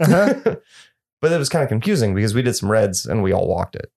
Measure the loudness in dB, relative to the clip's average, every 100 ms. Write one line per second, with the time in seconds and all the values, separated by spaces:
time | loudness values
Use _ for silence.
0 | 2 4 4 0 -2 -4 -8 -20 -20 _
1 | _ _ 0 0 0 -2 -2 -2 0 0
2 | 0 0 0 0 -2 -2 -2 0 0 -2
3 | -4 -2 0 0 0 -2 -6 -10 -16